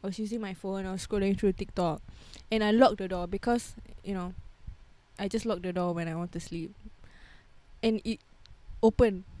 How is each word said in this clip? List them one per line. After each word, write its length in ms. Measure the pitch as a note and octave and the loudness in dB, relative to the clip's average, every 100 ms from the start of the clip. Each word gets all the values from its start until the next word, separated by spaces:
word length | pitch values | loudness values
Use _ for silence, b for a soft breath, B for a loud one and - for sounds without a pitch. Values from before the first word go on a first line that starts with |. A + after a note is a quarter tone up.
I 40 | G3 | -6
was 120 | F#3+ | -4
using 220 | G#3+ A3+ | -4 -4
my 120 | G#3+ | -4
phone, 320 | F#3+ G3 F#3+ | -6 -6 -4
I 60 | F#3+ | -4
was 120 | F#3 | -6
scrolling 320 | - G#3 G3 G3 | -2 0 2 4
through 160 | G3+ | 2
TikTok, 480 | F#3+ G3+ - F3 D#3 - B B B B | 2 -4 0 0 0 -8 B B B B
and 120 | A3 | 0
I 80 | G#3+ | 4
locked 260 | A3 B3+ G#3+ | 8 8 8
the 100 | F#3+ | -4
door 200 | F#3 F3 | -4 -4
because, 460 | G3 - A#3+ - - - - | -2 2 0 0 -14 -16 -14
you 100 | - | -6
know, 200 | F#3+ F3+ F3+ - - - - - - _ - | -4 -4 -8 -16 -16 -16 -16 -20 -20 _ -6
I 80 | G3+ | -2
just 180 | A3 | -2
lock 160 | A3 F#3 | -2 -2
the 120 | F3+ | -2
door 200 | F3+ F3 | -2 0
when 140 | E3+ E3 | 0 -2
I 80 | |
want 160 | E3 F3 | -4 -6
to 60 | - | -8
sleep. 340 | - E3+ E3 G3+ A3 - b b b b b - - - | -8 -8 -8 -12 -18 -18 b b b b b -20 -20 0
And 200 | A3+ A3 | 2 2
it 140 | - A3+ - - - - - - | -2 -6 -8 -20 -20 -20 -14 4
opened. 420 | A3+ - A#3+ F#3+ - - | 4 6 4 4 -10 -18